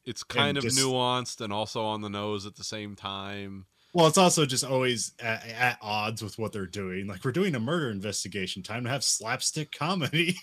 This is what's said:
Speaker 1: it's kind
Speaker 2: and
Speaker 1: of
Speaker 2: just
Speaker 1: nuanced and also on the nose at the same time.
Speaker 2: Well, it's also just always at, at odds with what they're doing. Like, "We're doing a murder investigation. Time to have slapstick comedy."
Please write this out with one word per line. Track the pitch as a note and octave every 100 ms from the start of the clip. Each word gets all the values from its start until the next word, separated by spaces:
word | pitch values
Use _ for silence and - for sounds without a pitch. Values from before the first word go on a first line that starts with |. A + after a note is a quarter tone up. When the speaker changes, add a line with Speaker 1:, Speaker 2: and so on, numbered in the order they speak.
Speaker 1:
it's | B2 -
kind | - C3 C#3+ C#3+
Speaker 2:
and |
Speaker 1:
of |
Speaker 2:
just | A#2 C3
Speaker 1:
nuanced | C3 B2+ B2 B2+ B2 -
and | A2
also | G#2 G#2+ A#2+
on | G#2+ G#2+
the | G#2
nose | G2+ G#2 G#2 G2+
at | -
the |
same | - A2 G#2 G2
time. | G2 G2 G2 G2+ G2 G2 - _ _
Speaker 2:
Well, | F3 D#3+
it's | F#3+
also | F3+ E3 C#3
just | B2+
always | C3+ C3 B2+ A#2 - -
at, | A#2 A2+ A#2
at | A2+ B2 -
odds | G#2 G#2+ G#2+ A2
with | G#2 -
what | G#2
they're | G#2 F2+
doing. | G#2 F#2 F#2 G2+
Like, | F2+
"We're | C3
doing | E3 G3
a | B2+
murder | A#2+ E3+ C3
investigation. | G2+ G#2 - G2 G2 F#2 F#2+
Time | F2+ A#2
to | A#2+
have | C3+
slapstick | - - A2 C3+ - D#3+ D3+
comedy." | - D3+ F#3+ E3 D#3 E3+ F3+